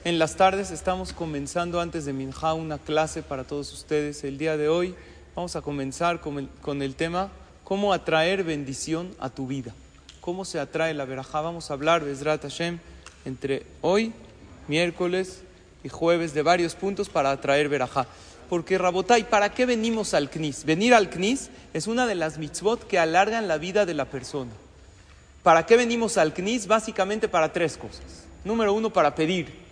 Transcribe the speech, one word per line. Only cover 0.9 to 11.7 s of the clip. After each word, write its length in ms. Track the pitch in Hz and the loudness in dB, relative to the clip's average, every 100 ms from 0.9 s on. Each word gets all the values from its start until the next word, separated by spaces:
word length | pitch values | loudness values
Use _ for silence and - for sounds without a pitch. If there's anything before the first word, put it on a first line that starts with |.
| 185 185 | -2 -4
comenzando 680 | - 165 147 143 175 175 175 | -8 -6 -6 -6 -4 -2 -2
antes 260 | 170 165 143 | -4 -6 -6
de 60 | |
Minjá 440 | 135 135 131 160 160 | -6 -8 -4 -2 -2
una 240 | 160 147 | -4 -8
clase 420 | - 156 156 165 | -2 0 0 -2
para 220 | 147 135 | -8 -8
todos 280 | 131 147 139 | -6 -8 -8
ustedes. 520 | - - 151 147 147 | -12 -2 -2 -2 -6
El 160 | 139 135 | -8 -4
día 180 | 156 156 | -2 0
de 100 | 151 | 2
hoy 280 | 165 180 180 - - - - | 2 0 -4 -18 -20 -14 -8
vamos 200 | 175 170 | -6 -6
a 60 | |
comenzar 600 | 147 143 135 131 170 170 | -6 -6 -6 -2 0 0
con 180 | 156 143 | -4 -6
el, 100 | 135 - | -8 -10
con 180 | - 143 | -6 -4
el 140 | 139 131 | -4 -2
tema 340 | 165 175 196 - - - | -2 -2 -4 -8 -20 -20
cómo 300 | - 196 202 | -6 -2 2
atraer 500 | 180 - 160 165 190 | 0 2 2 4 2
bendición 680 | 175 147 135 135 - 160 180 - | 0 -2 -4 -8 -4 -4 -4 -8
a 100 | 135 | -10
tu 160 | - 131 | -6 -6
vida. 300 | 135 117 104 - - - - | -6 -8 -14 -20 -20 -20 -12
¿Cómo 220 | - 180 | -8 -6
se 160 | 190 165 | -6 -6
atrae 360 | 139 160 165 156 | -4 0 0 0
la 100 | 135 | -4
verajá? 360 | 131 131 156 | -6 -6 -4
Vamos 280 | 160 170 - | -4 -6 -8